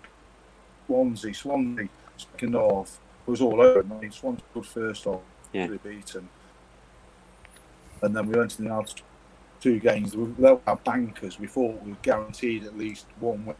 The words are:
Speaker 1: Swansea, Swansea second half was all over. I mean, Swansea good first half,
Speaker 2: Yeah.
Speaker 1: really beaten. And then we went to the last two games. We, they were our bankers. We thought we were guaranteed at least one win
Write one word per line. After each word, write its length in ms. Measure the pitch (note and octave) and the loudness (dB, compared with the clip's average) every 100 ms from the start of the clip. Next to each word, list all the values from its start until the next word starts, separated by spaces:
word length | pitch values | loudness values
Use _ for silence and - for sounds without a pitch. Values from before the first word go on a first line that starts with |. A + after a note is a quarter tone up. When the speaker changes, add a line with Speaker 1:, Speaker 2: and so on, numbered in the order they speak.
| - - - - - - - - - | -20 -20 -20 -20 -20 -20 -20 -14 -2
Speaker 1:
Swansea, 480 | B2+ B2+ A2+ A2 | 2 2 0 -8
Swansea 560 | G2+ C#3 C#3+ B2 A#2+ G2+ - - - | -8 -2 0 0 -4 -8 -12 -20 -20
second 380 | - - A#2+ | -18 -8 -2
half 460 | A#2+ G#2+ G2 F#2+ - - - - | 2 2 2 -2 -14 -20 -12 -4
was 160 | A#2 | 2
all 180 | B2+ G#2+ | 4 8
over. 200 | - G2+ | 8 8
I 220 | G2 G#2+ | 2 -6
mean, 100 | G#2+ | -12
Swansea 340 | - C3+ A#2+ - | -8 -6 -6 -10
good 120 | A#2 G2+ | -12 -10
first 360 | A#2 A2 G#2 - | -6 -6 -4 -6
half, 140 | F#2 - - - | -6 -8 -20 -8
Speaker 2:
Yeah. 100 | - F3 | -4 -4
Speaker 1:
really 120 | G2 | -6
beaten. 500 | G#2 G#2 G2 F#2+ F#2 - - - - - - - - - - - - - - - - - | -12 -16 -14 -14 -16 -20 -20 -20 -20 -20 -20 -20 -20 -20 -20 -20 -20 -20 -20 -20 -20 -2
And 140 | G#2 G#2+ | -2 0
then 120 | G#2+ | 2
we 100 | A#2 | 2
went 140 | A2+ | 0
to 100 | - | -2
the 80 | A2 | -4
last 320 | A2 G#2+ - - - - - - - | -4 -6 -10 -20 -20 -20 -20 -20 -2
two 200 | C3 A2+ | 2 4
games. 360 | A#2 G#2+ G2+ G#2+ | 4 2 -2 -4
We, 100 | A2+ A#2+ | -4 6
they 140 | C3 | 8
were 80 | B2+ - | 8 4
our 80 | G#2+ | -2
bankers. 640 | - A#2+ A#2 - F#2+ - | 0 -2 -2 -6 -12 -10
We 80 | G2+ | -6
thought 340 | - A#2+ A2 | -2 -2 -4
we 80 | G#2 | -12
were 60 | G2+ | -6
guaranteed 600 | C3 A2 G#2+ G#2+ A#2+ A2+ G#2 | 0 0 -2 -4 -4 -4 -8
at 120 | G#2 | -8
least 280 | G#2+ G2+ - - | -8 -10 -18 -6
one 260 | A#2 G#2+ | -4 -4
win 100 | A2 | -8